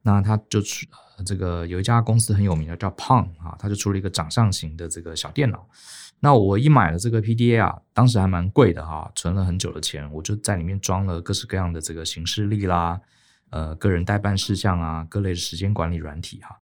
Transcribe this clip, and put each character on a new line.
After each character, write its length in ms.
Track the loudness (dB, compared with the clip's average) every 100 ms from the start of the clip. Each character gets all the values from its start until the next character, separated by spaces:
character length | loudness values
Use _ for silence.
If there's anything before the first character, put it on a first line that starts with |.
那 200 | 4 2
它 160 | 2 0 _
就 120 | -2
出-， 240 | -2 -8 -12 -20 _ -12
呃， 60 | -6
这 100 | -4
个 320 | -4 -4 -4
有 100 | -4
一 60 |
家 180 | 4 4
公 160 | 6 2
司 160 | 4
很 80 | 2
有 140 | 2 2
名 140 | -2
的 80 | -4
叫 120 | -6
Palm 340 | -6 2 2 2 -8
啊， 160 | -14 -8
它 80 | -6
就 80 | -2
出 160 | -2
了 60 | -2
一 40 |
个 80 | -2
掌 220 | -4 -2
上 180 | 2 2
型 280 | 2 -8 -10
的 100 | -10
这 140 | -10
个 120 | -10
小 160 | -10 -8
电 200 | -2 -2
脑。 160 | -2 -14 _ -20 -20 -20 _
那 120 | 4
我 240 | 6 4 4
一 120 | 6
买 220 | 6 4
了 60 | 0
这 140 | 0
个 80 | -2
P 160 | 0 2
D 180 | 4 4
A 40 |
啊， 180 | 2 -2 _
当 160 | 4 4
时 100 | 6
还 80 | 2
蛮 240 | 0 2
贵 200 | 4 4
的 140 | 4 -6
哈， 260 | -10 -10
存 220 | -6 -2 0
了 80 |
很 160 | 0 0
久 140 | -4
的 80 | -6
钱， 280 | -8 -8 -10
我 100 | -8
就 100 | -6 -4
在 180 | -2 -2
里 80 |
面 160 | -2 -4
装 260 | -2 0 0
了 160 | -4
各 120 | -4
式 120 | -6 -4
各 120 | -4
样 160 | -2
的 80 | -4
这 120 | -8
个 120 | -8 -8
行 200 | -6 -6
事 200 | -2 -2
历 200 | 0 2
啦， 320 | 2 0 -4 _ _ _ _ _
呃， 260 | -6 -6 0
个 140 | 2
人 160 | 2 2
代 120 | 0
办 200 | 0 -2
事 180 | 0 0
项 240 | 0 0
啊， 260 | -2 -6 -6
各 100 | -4
类 120 | -4
的 40 | -4
时 220 | -6 -4
间 160 | -2
管 180 | 0 -2
理 60 | -4
软 240 | -6 -10
体 180 | -12 -14
哈。 160 | -20 -20